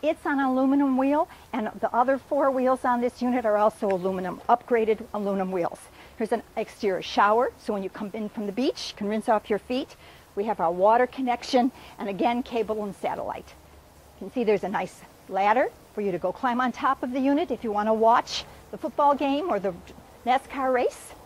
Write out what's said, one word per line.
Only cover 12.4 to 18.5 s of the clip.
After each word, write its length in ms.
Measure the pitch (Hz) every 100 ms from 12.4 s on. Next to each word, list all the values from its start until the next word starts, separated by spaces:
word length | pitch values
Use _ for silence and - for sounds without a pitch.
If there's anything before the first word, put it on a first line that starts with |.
cable 420 | - 240 208 214
and 120 | 208 180
satellite. 580 | - - - - - - - - - - - -
You 100 | 196
can 80 |
see 100 | 262
there's 200 | 214 202
a 60 | 185
nice 320 | 190 180 - - - -
ladder 400 | 190 202 226 359 - -
for 80 | -
you 100 | 202
to 60 | 175
go 140 | 185
climb 280 | - 254 240
on 120 | 254
top 320 | - 269 269
of 80 | 269
the 80 | 254
unit 320 | 262 285 359
if 120 | 240
you 80 | 233
want 180 | 208 214
to 40 |
watch 500 | 220 226 240 - - -